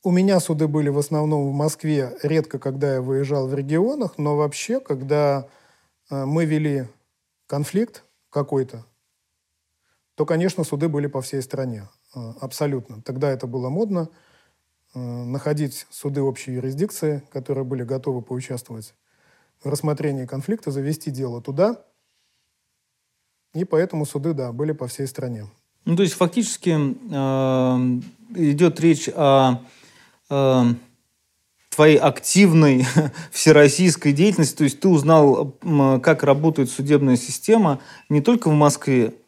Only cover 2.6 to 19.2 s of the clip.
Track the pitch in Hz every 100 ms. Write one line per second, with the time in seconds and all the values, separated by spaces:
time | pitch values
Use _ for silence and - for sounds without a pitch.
2.6 | 139 135 143 131 127 135 139 143 131 143
3.6 | 139 156 208 294 208 - 147 147 147 -
4.6 | - 247 262 139 135 147 147 139 131 _
5.6 | _ _ _ _ _ 139 135 156 165 156
6.6 | 156 139 120 _ _ _ _ _ _ 143
7.6 | 147 185 233 - _ _ _ 147 143 139
8.6 | 131 117 113 _ _ _ _ _ _ _
9.6 | _ _ _ _ _ _ 151 160 180 170
10.6 | 156 143 165 143 143 135 127 139 127 147
11.6 | 131 110 101 _ _ - 113 117 135 -
12.6 | 151 135 120 110 - 127 143 131 127 127
13.6 | 127 151 220 190 160 _ _ _ _ _
14.6 | _ _ _ - 123 120 120 135 151 151
15.6 | 147 - - - 143 143 135 127 - 123
16.6 | 131 135 202 - 156 143 139 143 127 135
17.6 | 131 131 120 131 127 127 113 127 127 123
18.6 | - 113 110 _ _ _